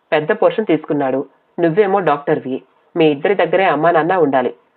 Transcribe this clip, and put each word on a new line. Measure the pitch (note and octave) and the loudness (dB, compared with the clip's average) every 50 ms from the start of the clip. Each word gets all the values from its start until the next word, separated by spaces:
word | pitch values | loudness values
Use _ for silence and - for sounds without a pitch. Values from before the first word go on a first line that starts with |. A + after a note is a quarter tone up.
| _ - | _ -2
పెద్ద | E3 D3+ D3+ D#3 | -2 -2 0 -2
పోర్షన్ | G#3+ G#3 F#3+ - - - G#3+ | -2 0 0 0 0 0 -2
తీసుకున్నాడు, | - D#3+ D3+ - - D#3 C#3+ C#3 C3 C3 C3+ C#3 - _ _ _ _ _ - | -2 -2 -2 -2 -4 -4 -2 -2 -2 -2 -4 -6 -8 _ _ _ _ _ -2
నువ్వేమో | E3+ E3 D#3+ G#3 G#3 F#3+ G3 G3+ | -2 0 2 2 2 2 0 0
డాక్టర్వి. | F3+ D#3+ C#3+ - - E3 D3+ C3+ C3 C3 C3 D3 - _ _ _ _ _ - | 0 0 0 0 -2 -2 -4 -2 -4 -6 -8 -8 -10 _ _ _ _ _ 0
మీ | E3+ D#3+ | 2 2
ఇద్దరి | D#3 D3 C#3 - F#3+ G3+ | 2 2 0 0 -2 0
దగ్గరే | F#3+ F3 E3 F3+ F3+ G3 | 0 0 0 0 0 2
అమ్మా | F3+ D3 C#3+ D#3 E3+ | 0 0 0 2 2
నాన్న | F3 D#3+ D3+ E3+ F#3+ | 2 2 2 0 0
ఉండాలి. | F#3 D#3 C#3 C3+ C3 B2 A#2 - - _ _ _ | 0 0 2 2 0 0 -2 -6 -10 _ _ _